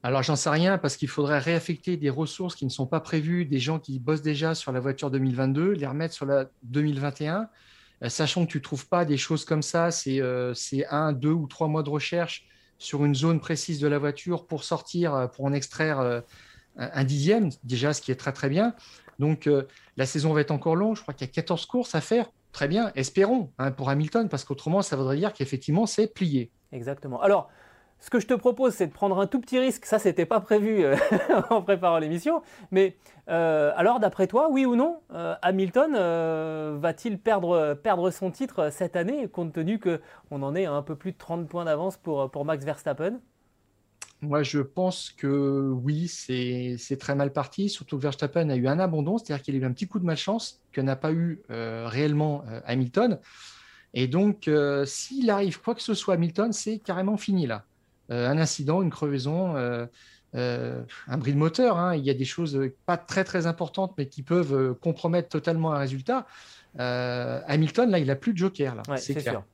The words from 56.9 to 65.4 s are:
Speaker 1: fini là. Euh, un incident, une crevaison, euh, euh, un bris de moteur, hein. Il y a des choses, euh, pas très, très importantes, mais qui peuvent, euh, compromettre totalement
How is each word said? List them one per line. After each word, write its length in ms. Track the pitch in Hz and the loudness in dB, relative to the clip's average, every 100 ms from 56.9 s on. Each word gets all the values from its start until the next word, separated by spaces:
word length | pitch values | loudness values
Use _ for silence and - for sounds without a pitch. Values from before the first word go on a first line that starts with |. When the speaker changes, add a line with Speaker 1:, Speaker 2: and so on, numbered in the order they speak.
| 180 190 208 | -2 0 0
Speaker 1:
fini 280 | - 190 139 | 2 2 2
là. 180 | 107 - _ _ _ - | -2 -8 _ _ _ -6
Euh, 200 | 120 120 | 0 2
un 80 | 151 | 2
incident, 440 | 160 - 143 170 | 2 0 0 2
une 80 | 180 | 2
crevaison, 680 | - 147 139 131 165 185 147 | 0 -2 -2 -2 0 -2 -2
euh, 280 | 123 120 120 _ - - _ 123 | -2 -4 -6 _ -20 -20 _ -4
euh, 460 | 123 120 120 123 120 - - | -2 -2 -4 -6 -10 -16 -6
un 100 | 135 | -4
bris 160 | 131 | 0
de 40 | 143 | 2
moteur, 400 | 156 165 254 175 | 2 4 2 4
hein. 180 | 180 165 | 2 0
Il 80 | |
y 60 | 135 | 0
a 40 | |
des 120 | 127 131 | 0 -2
choses, 300 | - 165 139 | -2 -2 0
euh, 180 | 135 - - | -2 -4 -2
pas 120 | 170 | -2
très, 260 | - 196 | 0 -2
très 240 | 185 185 165 | 0 0 0
importantes, 460 | 165 170 - 190 185 | -2 -4 -2 -4 -4
mais 100 | 135 | -8
qui 160 | - | -8
peuvent, 300 | 131 175 156 | 0 0 2
euh, 200 | 135 131 | 2 0
compromettre 560 | 123 170 165 170 175 170 | 0 -4 -2 0 0 0
totalement 440 | 156 | -2